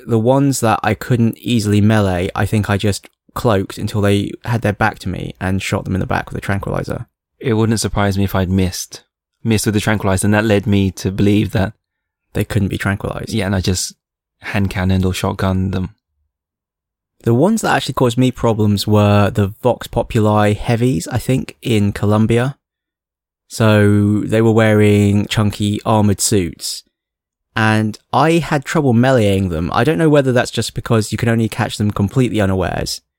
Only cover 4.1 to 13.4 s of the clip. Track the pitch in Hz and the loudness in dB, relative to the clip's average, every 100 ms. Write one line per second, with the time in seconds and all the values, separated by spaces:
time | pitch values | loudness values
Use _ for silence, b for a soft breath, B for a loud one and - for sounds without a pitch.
4.1 | 101 101 - - 117 107 101 110 - 95 | 0 -2 -8 -4 -2 -2 0 -2 -2 -8
5.1 | 87 85 - 92 95 - 101 - 95 95 | -8 -10 -6 -4 -4 -2 -4 -2 -4 -2
6.1 | 95 - - - 98 95 95 - - - | -4 -6 -10 -4 -4 -4 -6 -6 -8 -10
7.1 | _ _ - 135 110 110 110 104 107 101 | _ _ -8 -2 0 2 0 -2 -2 -2
8.1 | 98 98 95 90 95 90 - - - _ | 0 -2 -2 0 0 0 -4 -12 -16 _
9.1 | _ _ _ 113 107 113 101 110 107 101 | _ _ _ -2 0 2 0 0 -2 0
10.1 | 92 101 107 110 101 101 101 95 - 98 | 0 2 2 2 0 2 2 0 -2 -6
11.1 | 101 101 104 107 101 98 - _ _ _ | 0 2 2 0 -2 -4 -6 _ _ _
12.1 | _ _ 107 104 104 95 98 101 101 - | _ _ -6 -4 -2 -2 -2 -4 -4 -6
13.1 | - - 110 | -8 -6 -4